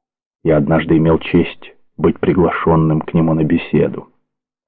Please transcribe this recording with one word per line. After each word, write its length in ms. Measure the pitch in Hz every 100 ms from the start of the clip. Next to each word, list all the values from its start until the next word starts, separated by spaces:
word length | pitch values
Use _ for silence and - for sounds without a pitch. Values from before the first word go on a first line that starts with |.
| _ _ _ _
Я 140 | 80 76
однажды 400 | 71 80 - 80
имел 220 | 80 80
честь 540 | - 85 - - - - _ -
быть 220 | - -
приглашённым 840 | 180 95 82 - 85 80 80 78
к 120 | -
нему 200 | 82 -
на 100 | -
беседу. 680 | 78 85 - 73 78 - - _ _ _ _ _